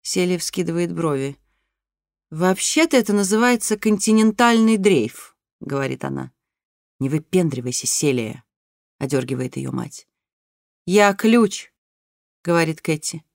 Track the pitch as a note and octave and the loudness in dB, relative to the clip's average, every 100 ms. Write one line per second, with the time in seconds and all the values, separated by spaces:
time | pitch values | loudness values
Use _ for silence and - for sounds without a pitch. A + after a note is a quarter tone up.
0 | - F#3 F3+ F3+ - - E3+ E3+ F3 E3+ | -4 -2 -2 -2 -4 -4 -4 -2 -4 -2
1 | E3 C#3 C3+ C#3+ _ _ _ _ _ _ | -2 -2 -6 -10 _ _ _ _ _ _
2 | _ _ _ D#3+ F#3 F#3 - D#4 D#4+ C4 | _ _ _ -2 0 0 0 0 4 2
3 | A3 G#3 F#3+ G#3+ B3 A#3+ - G#3+ G#3+ G3+ | 2 0 0 2 2 2 -2 -2 0 0
4 | - A3 A3 G#3 A#3+ A#3 A3 A3 G3 D#3 | 2 4 4 4 4 4 4 4 4 2
5 | A2+ - - _ _ _ - C#3 C3+ C3 | 0 -8 -20 _ _ _ -8 -6 -6 -6
6 | C#3 C3+ B2+ _ _ _ _ _ _ _ | -8 -8 -12 _ _ _ _ _ _ _
7 | C3+ D#3 - F#3 E3 B2+ B2 A#2+ - - | -4 -4 -2 0 0 -2 -6 -6 -4 -2
8 | D3+ B2 A2 B2 _ _ _ _ _ _ | 0 0 -4 -10 _ _ _ _ _ _
9 | C#3+ C3+ B2+ B2+ B2+ C3+ C3 B2+ A#2+ - | -4 -4 -4 -6 -6 -8 -8 -8 -8 -14
10 | _ _ _ _ _ _ _ _ - G3 | _ _ _ _ _ _ _ _ 0 4
11 | G3+ G3 A3 A#3+ G#3 - - _ _ _ | 4 4 4 4 4 -2 -14 _ _ _
12 | _ _ _ _ - E3+ D#3+ D#3 - D#3 | _ _ _ _ -2 0 0 -2 -4 -4
13 | - D#3+ _ | -6 -12 _